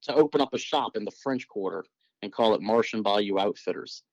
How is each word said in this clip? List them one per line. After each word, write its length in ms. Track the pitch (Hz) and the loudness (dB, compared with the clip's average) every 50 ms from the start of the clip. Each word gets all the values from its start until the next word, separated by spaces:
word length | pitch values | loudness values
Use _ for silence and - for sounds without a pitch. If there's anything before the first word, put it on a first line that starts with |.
| - | -6
to 100 | - 139 | -2 2
open 280 | 135 156 147 - 147 | 4 4 4 4 0
up 120 | 139 131 - | 0 0 -2
a 40 | |
shop 380 | 120 - - - 151 131 110 - | -6 -8 -2 -2 -2 -2 -2 -4
in 100 | 113 107 | -6 -8
the 60 | 101 | -8
French 360 | - - - - 135 127 123 | -10 -8 -6 -4 -4 -4 -4
Quarter 380 | _ - 110 98 95 90 87 90 _ _ _ _ _ _ _ | _ -10 -6 -6 -6 -6 -6 -10 _ _ _ _ _ _ _
and 100 | - 107 | -14 -14
call 220 | - - 120 113 107 | -2 2 4 4 4
it 80 | - | 4
Martian 400 | - 101 110 117 113 - - 113 | 2 2 2 2 2 2 0 -2
Bayou 380 | 107 101 101 104 104 101 98 98 | 0 2 2 2 2 2 0 0
Outfitters. 640 | 98 101 107 - - - 90 90 - - - - - _ | 0 0 -2 -4 -4 -6 -6 -6 -6 -14 -14 -18 -18 _